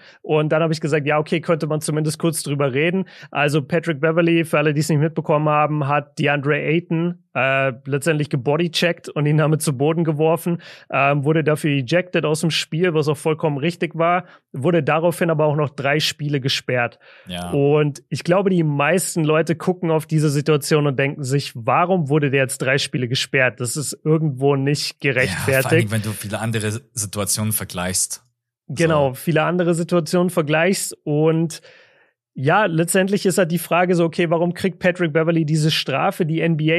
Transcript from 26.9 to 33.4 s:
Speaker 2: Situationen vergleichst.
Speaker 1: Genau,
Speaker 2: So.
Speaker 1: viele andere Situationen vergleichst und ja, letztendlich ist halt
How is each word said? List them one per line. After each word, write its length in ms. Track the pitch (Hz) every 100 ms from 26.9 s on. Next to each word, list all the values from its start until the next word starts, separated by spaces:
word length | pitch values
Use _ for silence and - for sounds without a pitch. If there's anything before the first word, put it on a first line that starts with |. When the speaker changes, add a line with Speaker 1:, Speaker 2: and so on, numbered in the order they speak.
Speaker 2:
Situationen 580 | - 101 104 95 - 107
vergleichst. 720 | 101 92 90 92 92 - - _ _ _ _ -
Speaker 1:
Genau, 420 | 135 160 151 139
Speaker 2:
So. 40 | 127
Speaker 1:
viele 260 | - 156
andere 300 | 156 180 170
Situationen 560 | 170 170 175 156 180 180
vergleichst 680 | 175 147 156 175 190 - -
und 580 | - 147 156 160 165 - - - _ _ _ _ _ -
ja, 300 | 131 190 208
letztendlich 640 | 165 170 196 190 202 190
ist 100 |
halt 140 | 175